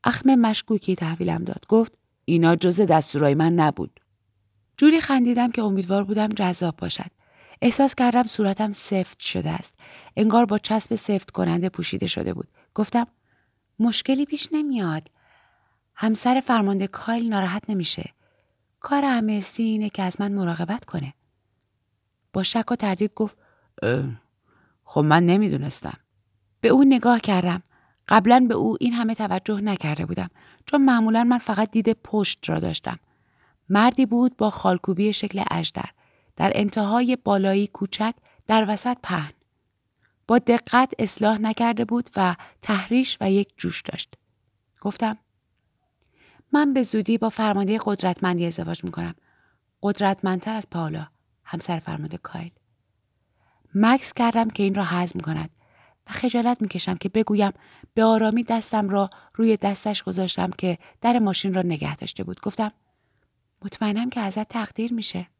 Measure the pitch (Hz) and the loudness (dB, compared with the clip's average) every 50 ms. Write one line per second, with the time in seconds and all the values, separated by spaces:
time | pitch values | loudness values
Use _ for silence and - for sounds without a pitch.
0 | - 247 240 - - 262 269 247 233 220 214 - - - 220 202 - - 185 - | -4 -4 -6 0 2 4 4 4 4 2 0 -4 -4 -2 -4 -2 -2 -4 -4 -2
1 | 170 160 165 165 180 175 165 170 175 - - - - - 214 226 226 - _ _ | -4 -6 -4 -4 -4 -4 -4 -4 -6 -8 -10 -12 -2 2 2 2 2 0 _ _
2 | _ _ _ _ _ - 170 165 165 165 170 170 - 180 175 185 208 170 160 160 | _ _ _ _ _ 0 2 4 6 4 4 4 2 0 2 2 4 4 4 2
3 | 147 - - 147 151 143 143 151 160 165 170 175 156 151 - - 82 - _ _ | 2 0 -2 2 2 2 4 4 4 4 4 4 2 2 0 -2 -10 -10 _ _
4 | _ _ _ _ _ _ _ _ _ _ _ _ _ _ _ - 285 302 311 330 | _ _ _ _ _ _ _ _ _ _ _ _ _ _ _ 4 6 6 6 6
5 | - - 277 262 240 240 240 240 240 240 233 240 220 208 196 196 185 175 196 202 | 2 0 2 2 2 2 2 2 0 0 0 -2 0 0 0 0 0 0 0 -2
6 | 202 196 214 214 214 214 214 202 196 180 175 - 185 170 160 - 175 175 - - | 0 0 -2 -2 -2 -2 -2 -2 -2 -2 0 0 -2 -4 -2 -4 -8 -6 -6 -8
7 | - 175 _ _ _ _ _ _ - - - _ - 240 - - 277 269 - - | -10 -12 _ _ _ _ _ _ -20 -20 -8 _ 0 0 4 4 2 2 2 2
8 | 247 240 226 247 240 220 - - 214 196 196 - 214 208 202 - - - 202 190 | 2 4 4 2 0 0 0 0 0 0 0 0 -2 -4 -4 -8 -6 -2 -2 -2
9 | 185 - - _ - - - 185 160 151 156 - - - _ _ - - - - | -2 -4 -8 _ -10 -6 -4 -4 -4 -4 -6 -6 -10 -14 _ _ -20 -20 -20 -20
10 | - - _ - 214 220 226 233 240 202 208 214 - - 214 220 - - 226 208 | -20 -10 _ 0 2 4 4 4 4 4 0 -4 -2 -2 -2 -2 -2 -4 -6 -4
11 | - - 202 190 - - - - 185 170 165 - 180 185 - - - - - - | -2 -2 -2 -2 -4 -6 -4 -2 0 0 0 0 -2 -4 -4 -6 -6 -6 -4 -4
12 | 95 90 - - 85 95 85 - - _ _ _ _ _ _ - 214 - - 233 | -4 -4 -4 -4 -4 -4 -4 -6 -10 _ _ _ _ _ _ -4 -4 0 0 -2
13 | 240 - _ _ _ _ _ _ _ _ _ _ _ _ _ - 220 240 214 - | -2 -2 _ _ _ _ _ _ _ _ _ _ _ _ _ 0 0 0 0 0
14 | - - 269 269 285 285 302 285 - - 320 302 302 285 262 226 190 165 156 160 | 0 0 0 0 0 -4 -4 -8 -6 -4 -2 -2 -2 -2 -2 -2 -2 -2 -4 -6
15 | 160 - _ _ _ _ _ _ _ _ _ _ _ _ _ _ _ _ _ - | -8 -12 _ _ _ _ _ _ _ _ _ _ _ _ _ _ _ _ _ -4
16 | 214 220 220 208 - 247 254 262 262 - 240 226 202 196 196 190 196 190 - - | -2 0 0 0 0 0 0 0 2 2 0 2 2 0 0 -2 -4 -6 -8 -10
17 | - - 226 233 233 226 214 196 190 185 180 208 - - 208 190 165 - - - | -6 -4 -4 -2 -2 -2 0 0 0 -2 -4 -6 -6 -4 -4 -4 -2 -4 -4 -6
18 | - - _ _ _ _ _ _ _ _ _ _ _ _ _ _ - - 285 285 | -8 -12 _ _ _ _ _ _ _ _ _ _ _ _ _ _ -6 -2 -2 0
19 | 277 277 254 233 220 214 214 208 190 - - - 226 226 220 214 214 208 - - | 2 2 0 0 0 0 -2 -2 -4 -6 -4 -2 -2 0 0 -2 -2 -4 -4 -4
20 | 190 180 - - 202 202 202 196 180 170 170 165 170 165 214 247 - - - 160 | -4 -4 -2 -4 -4 -4 -2 -2 -2 -2 -2 -4 -4 -6 -6 -8 -8 -8 -8 -8
21 | 139 135 - _ _ _ _ _ _ _ _ _ _ _ _ _ _ _ _ _ | -8 -8 -12 _ _ _ _ _ _ _ _ _ _ _ _ _ _ _ _ _
22 | _ _ _ _ _ _ - 190 190 - - 233 220 - 247 - - 202 185 175 | _ _ _ _ _ _ -6 -4 -2 0 -2 -2 -2 -2 -4 -2 0 -2 0 0
23 | 208 202 _ - 220 202 _ _ _ _ _ _ _ _ _ - - 107 123 139 | -2 -4 _ -4 -4 -4 _ _ _ _ _ _ _ _ _ -4 -2 -2 0 0
24 | 139 131 113 - _ _ _ _ _ _ _ _ _ _ _ _ _ - - 151 | -2 -6 -8 -12 _ _ _ _ _ _ _ _ _ _ _ _ _ -4 0 2
25 | 147 151 147 170 175 175 180 202 214 185 147 139 143 139 - - - - - _ | 4 6 6 6 6 6 4 4 2 0 0 -2 -4 -6 -8 -10 -12 -12 -14 _
26 | _ _ _ _ _ _ _ _ _ _ _ _ - 233 247 262 277 269 269 240 | _ _ _ _ _ _ _ _ _ _ _ _ 4 6 6 8 8 8 6 6
27 | - 240 240 226 - 214 202 180 175 180 170 180 _ _ _ _ _ _ _ _ | 6 4 4 4 2 2 0 2 2 0 -2 -4 _ _ _ _ _ _ _ _
28 | _ - 202 220 190 226 240 254 254 226 233 - - 220 226 - - 247 233 233 | _ 4 4 6 8 8 6 8 6 4 2 2 2 0 0 0 -2 -2 0 0
29 | 233 220 226 - 220 196 185 190 _ - 214 202 202 214 196 - - 151 151 - | -2 -2 -2 -4 -4 -2 -4 -4 _ -4 -4 -2 -2 -2 -2 -2 -2 -4 -4 -4
30 | 165 156 175 - 90 - _ _ _ - _ _ _ - - 285 269 262 247 233 | -4 -4 -4 -6 -6 -8 _ _ _ -20 _ _ _ 0 4 4 6 6 6 4
31 | 226 220 220 226 240 240 247 240 - - 214 190 220 214 - 226 208 226 220 _ | 4 4 4 4 4 4 2 2 0 -2 0 0 0 0 0 2 2 2 0 _
32 | - - - 214 196 - - _ - - - - 80 85 78 - - - 60 - | -4 -2 0 0 0 0 -4 _ -6 -4 -4 -2 -2 -4 -4 -4 -6 -8 -10 -10
33 | _ _ _ _ _ _ _ _ _ _ _ _ _ - 190 202 226 247 247 - | _ _ _ _ _ _ _ _ _ _ _ _ _ 0 4 4 4 4 4 2
34 | 262 208 233 240 247 247 - - 214 214 - - - 190 180 180 - - 185 85 | 0 2 2 2 2 2 2 0 -2 -2 -2 0 0 0 0 0 -2 -4 -2 0
35 | 104 - 202 - - - - 95 - - - - 165 - _ - - - _ _ | 0 0 0 -2 -6 -6 -6 -6 -4 -4 -4 -4 -4 -4 _ -8 -10 -10 _ _
36 | _ _ _ _ _ _ _ - 165 196 - - 208 202 - 220 208 202 220 240 | _ _ _ _ _ _ _ -2 -2 0 2 0 -2 0 0 -2 -2 0 0 0
37 | 247 240 254 247 _ 202 202 196 190 196 190 196 208 - - - 196 - - - | 2 0 -2 -2 _ 0 2 2 2 2 2 0 0 -2 -4 -8 -6 -6 -4 -4
38 | 214 226 233 _ _ _ _ _ _ - 220 220 220 202 214 196 - 247 247 - | -4 -4 -4 _ _ _ _ _ _ 2 2 2 2 0 -4 -4 -4 -4 -4 -4
39 | - - 185 165 147 147 - _ _ _ _ _ _ _ _ _ _ _ _ _ | -6 -6 -4 -4 -6 -8 -14 _ _ _ _ _ _ _ _ _ _ _ _ _
40 | _ _ _ _ _ - 226 240 - - 233 233 _ - - 247 262 262 - - | _ _ _ _ _ 2 2 2 4 4 2 2 _ 2 2 2 2 2 0 -4
41 | 226 202 - - 214 208 220 208 214 220 220 - 233 233 233 214 233 214 233 240 | -4 -4 -2 0 0 0 2 2 0 -2 0 0 0 0 0 -2 -2 -2 -2 -4
42 | 240 - - 202 190 180 170 - - - _ _ - - 214 190 185 - 226 254 | -4 -4 -2 0 0 0 0 -4 -12 -20 _ _ -4 -2 -2 -2 0 0 0 0
43 | 254 - - _ 208 196 196 202 196 _ _ - - 175 - - - - - - | 2 0 -4 _ 0 2 2 2 0 _ _ -8 -6 -6 -6 -6 -10 -10 -10 -10
44 | - _ - _ _ _ _ _ _ _ _ _ _ _ _ _ - 202 202 - | -12 _ -16 _ _ _ _ _ _ _ _ _ _ _ _ _ -8 -8 -4 -2
45 | 233 220 220 214 _ _ _ _ _ _ _ _ _ _ _ _ _ _ _ _ | -4 -4 -4 -6 _ _ _ _ _ _ _ _ _ _ _ _ _ _ _ _
46 | _ _ _ _ _ _ _ _ _ _ - 294 302 285 262 262 240 - - 220 | _ _ _ _ _ _ _ _ _ _ 2 2 2 2 2 0 0 0 -2 -2
47 | 196 - 226 226 226 220 - - 220 214 202 196 202 190 214 220 - 214 202 196 | 0 0 0 0 0 -4 -2 -2 -2 0 0 0 0 0 -2 -2 -2 -4 -4 -2
48 | - 185 175 - - 180 180 170 175 170 165 - 170 165 170 - - 180 165 165 | -2 -2 -2 0 -2 -2 0 0 -2 -4 -4 -6 -8 -8 -8 -8 -8 -10 -8 -8
49 | 170 85 - _ _ _ _ _ _ _ _ _ _ _ _ _ - 202 202 - | -8 -8 -10 _ _ _ _ _ _ _ _ _ _ _ _ _ -4 -4 -2 0
50 | 208 190 196 196 - 190 185 180 - 214 220 220 - _ - 170 165 156 156 160 | 0 0 0 0 -2 -4 -4 -4 -4 -6 -8 -8 -10 _ -8 -6 -6 -6 -6 -8
51 | 151 - _ _ _ _ _ _ _ - - 170 - - 175 160 - 165 160 151 | -12 -14 _ _ _ _ _ _ _ -12 -12 -10 -6 -6 -6 -6 -6 -10 -10 -10
52 | 151 156 165 175 - - - 170 170 170 _ _ _ _ _ _ _ _ _ _ | -10 -10 -12 -12 -14 -12 -12 -12 -12 -12 _ _ _ _ _ _ _ _ _ _
53 | _ _ _ _ _ _ _ _ _ _ _ _ _ _ - 196 214 226 254 269 | _ _ _ _ _ _ _ _ _ _ _ _ _ _ 0 2 4 4 4 2
54 | - - - - 240 233 226 233 226 220 - - 202 196 196 202 190 170 175 175 | 0 -8 -4 -2 -2 0 2 0 -2 -2 -2 -2 -2 0 0 -2 -2 -2 -2 -4
55 | 180 170 - - - 156 160 156 156 - _ _ _ _ _ _ _ _ _ _ | -4 -4 -6 -8 -8 -6 -6 -6 -8 -10 _ _ _ _ _ _ _ _ _ _
56 | _ - - - - 247 - 240 226 240 247 - 220 190 - 175 - 185 185 165 | _ -14 -8 -4 -4 0 0 2 0 0 0 0 -4 -6 -4 -6 -4 -4 -6 -4
57 | - 180 - 220 214 - 214 202 202 196 - _ _ _ _ _ - _ _ 226 | -6 -2 0 0 0 2 2 2 2 0 -2 _ _ _ _ _ -20 _ _ 2
58 | 220 226 226 220 226 214 220 233 233 - 226 226 220 - - 214 214 190 196 202 | 4 4 4 4 2 2 0 -2 -2 -2 -4 -4 -2 -2 -2 -2 -2 0 0 0
59 | 196 190 - - - _ _ - 226 226 220 - - 196 196 - - 214 208 - | 0 -2 -4 -18 -20 _ _ 0 2 2 2 2 0 -2 -2 -2 -4 -4 -4 -4
60 | - 190 180 185 185 175 - - 180 185 180 - - 180 175 - _ - _ _ | -6 -6 -4 -4 -4 -2 -2 -2 -4 -4 -4 -4 -2 -2 -2 -4 _ -20 _ _
61 | - 233 247 247 220 196 185 - - 196 180 190 185 175 160 147 151 147 147 - | 0 2 2 4 2 0 0 -2 -2 0 0 0 0 -2 -2 -4 -6 -8 -8 -8
62 | - - - - - 165 180 - - 208 - - 220 208 _ _ _ _ _ _ | -10 -12 -10 -10 -8 -10 -10 -8 -8 -8 -4 -4 -6 -6 _ _ _ _ _ _
63 | _ _ _ _ _ _ _ _ _ _ _ _ - 202 - - 220 208 202 220 | _ _ _ _ _ _ _ _ _ _ _ _ -16 -16 -8 -4 -4 -2 -2 -2
64 | 240 254 - 254 214 196 190 214 214 _ - 233 208 - _ - 226 233 240 226 | -4 -4 -4 -4 -6 -4 -4 -6 -8 _ -6 -8 -8 -6 _ -6 -6 -4 -4 -4
65 | 208 - - 180 180 _ _ | -6 -6 -6 -8 -10 _ _